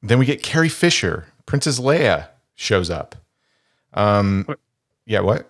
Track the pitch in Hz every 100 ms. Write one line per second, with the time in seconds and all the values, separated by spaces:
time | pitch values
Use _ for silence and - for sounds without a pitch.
0 | 107 120 131 147 - 160 160 - 170 -
1 | 95 82 - _ - 139 156 127 127 156
2 | 135 80 80 _ _ _ - 101 87 78
3 | - - _ _ _ _ _ _ _ -
4 | 104 101 101 98 98 143 _ _ _ _
5 | _ 104 90 - -